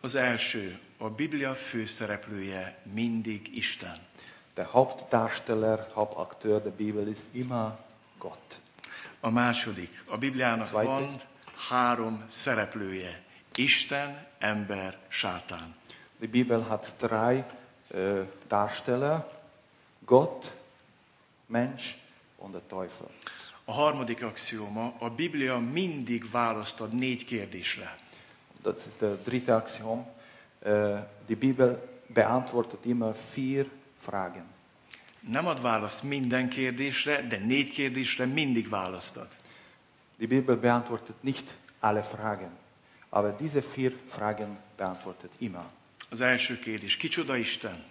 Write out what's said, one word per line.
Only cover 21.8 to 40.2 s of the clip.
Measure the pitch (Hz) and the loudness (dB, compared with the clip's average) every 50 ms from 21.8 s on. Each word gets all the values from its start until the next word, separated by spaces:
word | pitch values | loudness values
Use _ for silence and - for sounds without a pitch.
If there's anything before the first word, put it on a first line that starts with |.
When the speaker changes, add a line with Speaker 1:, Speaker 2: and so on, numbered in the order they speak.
| - - - - - - - - _ _ _ | -10 -10 -10 -12 -18 -20 -20 -20 _ _ _
Speaker 2:
und | - - 101 | -18 -16 -12
der | 92 87 87 - | -12 -12 -12 -8
Teufel. | 95 95 92 87 - - - - - - - - - - - - - - - | -6 -6 -6 -6 -8 -14 -16 -16 -16 -14 -14 -14 -12 -12 -16 -18 -18 -14 -8
Speaker 1:
A | - | -4
harmadik | 107 131 147 151 143 139 127 113 117 113 | 2 4 4 4 4 2 -2 -2 -2 -4
axióma, | 123 110 104 - - - 117 110 107 101 104 110 113 120 120 - | -4 -6 -4 -2 -2 -2 -2 -4 -6 -6 -4 -4 -4 -4 -4 -4
a | 117 117 | -6 -6
Biblia | 117 117 165 175 151 147 135 131 131 120 | -2 -2 -2 -2 0 0 0 2 2 0
mindig | 117 120 139 170 190 180 160 143 127 113 120 117 113 113 | 0 0 0 0 0 0 -2 -4 -2 -2 -2 -2 -2 -2
választ | 104 120 120 117 113 107 107 - - - | 0 2 2 2 2 0 -4 -6 -6 -6
ad | 113 110 | -6 -2
négy | 113 123 127 127 127 123 - | 0 0 0 0 0 -2 -4
kérdésre. | - 123 110 101 92 92 92 85 - - 98 95 90 - - - - - - - - - - - _ - - | -4 -4 -4 -4 -6 -8 -6 -4 -4 -4 -4 -6 -12 -12 -14 -18 -20 -20 -20 -20 -20 -20 -20 -20 _ -20 -4
Speaker 2:
Das | - 98 - - - | -2 -2 -2 -2 -8
ist | - - - | -14 -4 0
der | 113 104 101 95 - | 0 0 0 -2 -4
dritte | - 123 127 123 123 117 | -2 -2 0 4 4 4
Axiom. | 113 110 - - - 110 110 113 120 123 - - - - - - - - - _ _ | 4 4 0 -8 -8 -4 -4 -4 -4 -4 -10 -16 -20 -20 -20 -20 -20 -20 -20 _ _
Äh, | - 104 104 104 104 104 101 104 104 - - - - - | 2 4 4 4 4 4 0 -2 -6 -10 -16 -20 -4 -4
die | 113 | -2
Bibel | 110 127 135 131 127 131 123 120 113 - - - - - | 2 4 2 6 6 6 6 6 2 -6 -12 -16 -20 -18
beantwortet | - 120 117 104 107 120 127 127 - - 120 117 - - - - | 0 4 6 6 6 6 2 2 2 0 0 0 0 -4 -8 -2
immer | 120 120 120 117 110 110 - - - | 0 0 2 2 0 0 -4 -10 -10
vier | - - 135 131 135 135 139 135 - - - - - _ | -6 -4 -2 0 2 0 0 -2 -4 -18 -20 -20 -20 _
Fragen. | - - 101 98 95 90 87 92 82 - - - _ _ _ _ _ _ - - - - - - | -10 -6 -4 -4 -4 -4 -6 -12 -16 -18 -20 -20 _ _ _ _ _ _ -20 -20 -20 -20 -20 -16
Speaker 1:
Nem | - - 113 139 165 | -8 -2 -2 0 2
ad | 175 156 135 | 0 0 2
választ | 123 120 113 110 104 - - - | 2 4 4 4 2 0 -4 -4
minden | - 143 143 139 131 123 123 127 127 123 | -2 -2 -2 0 2 2 2 4 2 2
kérdésre, | 127 135 131 127 123 123 135 139 131 - - 147 147 143 | 0 0 0 0 0 0 -2 0 0 0 2 2 2 0
de | 131 120 120 | 0 -2 -2
négy | 98 98 113 127 139 139 139 | 0 2 4 4 4 4 2
kérdésre | - - 139 135 123 131 131 120 - - 127 | 0 -2 0 0 0 0 0 0 0 2 0
mindig | 127 135 156 156 139 127 113 104 101 | 2 2 2 2 4 4 2 2 0
választ | 107 98 92 92 92 90 - - - | -2 -2 -2 -2 -4 -4 -6 -6 -6
ad. | 123 - - - - - - - - - - - _ _ _ _ _ _ _ _ | -8 -12 -14 -16 -20 -20 -20 -20 -20 -20 -20 -20 _ _ _ _ _ _ _ _
Speaker 2:
Die | - | -6